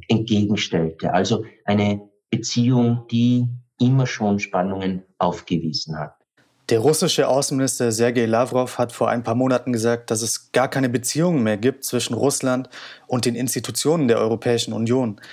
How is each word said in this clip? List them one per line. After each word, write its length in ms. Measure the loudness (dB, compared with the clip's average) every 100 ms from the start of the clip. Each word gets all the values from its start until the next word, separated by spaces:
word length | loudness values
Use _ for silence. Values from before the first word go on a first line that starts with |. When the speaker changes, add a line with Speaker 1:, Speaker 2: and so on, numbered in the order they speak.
| -2
Speaker 1:
entgegenstellte. 1080 | 0 2 0 2 0 -2 -2 -2 -4 -2
Also 300 | 0 0 -2 -4 -10
eine 360 | -2 0 2 -2 -8 _ -6
Beziehung, 800 | -6 -2 0 2 4 2 0 0
die 380 | 2 4 2 0 -4 _ 0
immer 260 | 2 4 0
schon 320 | 0 0 0
Spannungen 640 | 0 -2 -2 -2 -4 -4 -8 -2
aufgewiesen 800 | -2 -2 -4 -2 -2 -6 -6 -8
hat. 140 | -10 _ _ _ _ _ -2
Speaker 2:
Der 120 | 2
russische 480 | 4 2 0 2 2
Außenminister 640 | 2 0 0 -2 0 0
Sergei 340 | 2 2 2 2
Lavrov 500 | 2 2 0 -2 -2
hat 140 | -4
vor 180 | 0 0
ein 140 | 0
paar 140 | -2 0
Monaten 360 | 2 0 0
gesagt, 380 | 0 0 0 -2
dass 100 | -2
es 300 | -2 -6 -2
gar 180 | 0 0
keine 200 | 0 0
Beziehungen 560 | -2 -2 0 2 2
mehr 120 | 2 2
gibt 280 | 0 -2
zwischen 300 | -4 -4 -2
Russland 540 | 0 0 0 -2 -2 -6 -14 -18 -16 -4
und 180 | -2
den 120 | 0 -2
Institutionen 720 | -2 -4 -6 -2 0 2 4
der 100 | 2
Europäischen 540 | 2 0 0 0 -2
Union. 480 | -2 0 0 0 -6 -16